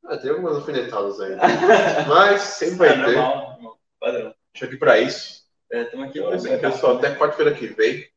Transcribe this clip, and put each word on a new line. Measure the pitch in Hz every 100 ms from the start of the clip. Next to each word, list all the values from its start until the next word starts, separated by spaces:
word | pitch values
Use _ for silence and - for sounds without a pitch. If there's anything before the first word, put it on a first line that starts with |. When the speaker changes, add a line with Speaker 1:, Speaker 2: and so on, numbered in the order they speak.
| -
Speaker 1:
Ah, | 151
tem | 131
algumas | 160 180 147
alfinetadas | 139 135 117 110 101 98
aí. | 95 95 - - 359
Speaker 2:
<laughs> | 208 - 147 143
Speaker 1:
Mas | 160 202 202
sempre | - - 156 180
vai | 165
Speaker 2:
É |
Speaker 1:
ter. | - - 120
Speaker 2:
normal, | - - -
normal. | - - - _ _
Padrão. | - - - - _
Speaker 1:
Deixa | - 131
aqui | -
pra | - -
isso. | - - - - _ _ _
Speaker 2:
É, | 120 120
tamo | 127 135
aqui | -
Speaker 1:
Então, | 101
Speaker 2:
pra | -
Speaker 1:
é |
isso | -
aí, |
Speaker 2:
brincar. | 127 -
Speaker 1:
pessoal. | - 135 123
Até | 143 -
quarta-feira | 147 - 151
que | - 117
vem. | - 110 - -